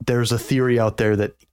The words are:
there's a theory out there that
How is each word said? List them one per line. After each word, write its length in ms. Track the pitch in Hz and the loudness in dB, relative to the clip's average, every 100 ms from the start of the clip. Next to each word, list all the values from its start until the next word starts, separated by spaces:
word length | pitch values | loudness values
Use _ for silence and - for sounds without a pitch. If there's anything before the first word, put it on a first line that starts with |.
| 120 | -2
there's 260 | 123 120 | -2 0
a 80 | 120 | -4
theory 400 | - 135 127 117 | -2 0 2 2
out 160 | 110 107 | 0 0
there 200 | 107 104 | 0 2
that 180 | 101 - _ | -2 -6 _